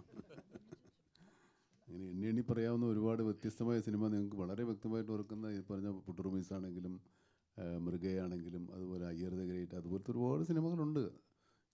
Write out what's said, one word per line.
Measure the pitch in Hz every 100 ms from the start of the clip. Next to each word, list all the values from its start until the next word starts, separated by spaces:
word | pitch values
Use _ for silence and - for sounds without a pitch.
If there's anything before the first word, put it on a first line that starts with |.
| - - - 147 - - 208 - - _ _ _ - - _ _ _ _ -
അങ്ങനെ | 87 92
എണ്ണി | 90 110
എണ്ണി | 117
പറയാവുന്ന | 127 117 117 120 120
ഒരുപാട് | 107 110 113
വ്യത്യസ്തമായ | 110 104 110 - 117 117
സിനിമ | 104 104 110
നിങ്ങൾക്ക് | 104 101 101
വളരെ | 90 101
വ്യക്തമായിട്ട് | 117 104 110 113 107
ഓർക്കുന്ന | 104 101 107 107
ഈ | 101
പറഞ്ഞ | 95 98 101
പുട്ടുറുമീസ് | 95 95 87 95 95 90
ആണെങ്കിലും, | 95 92 90 90 90 - _ _ _ _ -
ആ, | 87 85
മൃഗയാണെങ്കിലും, | 85 87 95 95 90 90 85 87 87
അതുപോലെ | 92 92 92 87
അയ്യർ | 85 92 92
ദ |
ഗ്രേറ്റ്, | 90 90 90 90
അതുപോലത്തെ | 85 95 123
ഒരുപാട് | 120 123 147
സിനിമകളുണ്ട്. | 170 160 165 170 151 151 95 - _ _ _ _ _